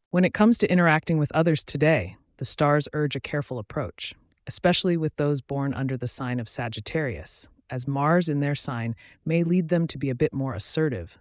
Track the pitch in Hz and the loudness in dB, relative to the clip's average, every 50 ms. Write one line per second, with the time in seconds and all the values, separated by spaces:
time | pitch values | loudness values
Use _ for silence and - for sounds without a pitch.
0 | _ _ - 180 185 175 - - 208 226 240 - - - 180 180 175 165 151 160 | _ _ 2 2 2 4 4 4 4 6 6 4 4 4 4 6 6 6 4 4
1 | - - 165 156 147 - - 156 160 170 156 143 - - - 143 151 156 165 127 | 2 2 0 2 0 2 2 2 2 2 2 0 -2 -4 -2 2 4 4 4 4
2 | 92 92 - _ _ _ _ - 131 - - - 151 147 147 151 147 - - 151 | 0 -4 -10 _ _ _ _ -8 -6 -4 -2 0 2 4 4 2 0 0 -2 -2
3 | 151 143 - 139 - - - 147 139 - 131 120 104 - - 151 127 - - - | -2 -2 -2 -6 -6 -4 -4 -4 -4 -4 -8 -8 -8 -8 -6 -6 -6 -6 -8 -12
4 | - - - _ _ _ _ _ _ - - - - 175 175 - - 185 170 165 | -14 -14 -14 _ _ _ _ _ _ -12 -6 0 2 2 2 2 2 0 0 0
5 | 156 151 - - 147 147 147 135 - - 143 139 139 139 131 135 135 131 135 123 | 0 -2 -2 0 0 0 0 -2 -4 -4 -4 -2 -2 -2 -2 -2 -4 -4 -4 -4
6 | 127 120 - - 135 123 123 123 113 - - - 123 120 113 110 104 - - 160 | -6 -6 -6 -6 -4 -4 -4 -4 -4 -6 -6 -6 -6 -6 -6 -8 -8 -4 -2 -2
7 | 151 131 101 78 - - - - - - _ _ _ - 131 127 123 135 139 139 | -2 -2 -4 -8 -10 -14 -16 -16 -18 -20 _ _ _ -10 -10 -8 -6 -4 -2 0
8 | 147 151 170 180 175 165 147 143 143 143 143 - - - 127 117 113 117 117 - | 2 4 4 4 2 2 0 0 0 -2 -2 -4 -4 -4 -4 -4 -4 -4 -6 -6
9 | - - - _ - 156 160 170 170 165 175 185 175 156 180 170 170 156 - 135 | -10 -20 -18 _ -4 -2 0 0 2 2 2 0 2 2 2 0 0 0 -4 -4
10 | 139 135 127 123 156 - - 139 135 131 117 95 - - - 160 156 151 123 92 | -4 -4 -2 0 0 0 0 -2 -4 -4 -4 -4 -4 -2 -2 0 0 0 -2 -4
11 | 85 - - _ | -8 -12 -16 _